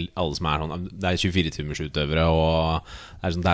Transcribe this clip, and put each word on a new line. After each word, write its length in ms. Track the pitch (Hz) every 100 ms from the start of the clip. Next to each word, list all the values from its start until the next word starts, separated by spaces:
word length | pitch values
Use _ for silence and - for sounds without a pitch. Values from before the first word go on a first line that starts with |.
| 85
alle 240 | - 85 69
som 80 | 80
er 160 | 76
sånn, 220 | 78 82 90
det 220 | 87 95
er 80 | 90
tjuefire 320 | 98 90 80
timers 300 | - 76 73
utøvere, 460 | 76 76 73 80 82
og 560 | 80 80 80 80 80 -
det 400 | - - - 90
er 80 |
sånn, 80 | 87
det 80 | 90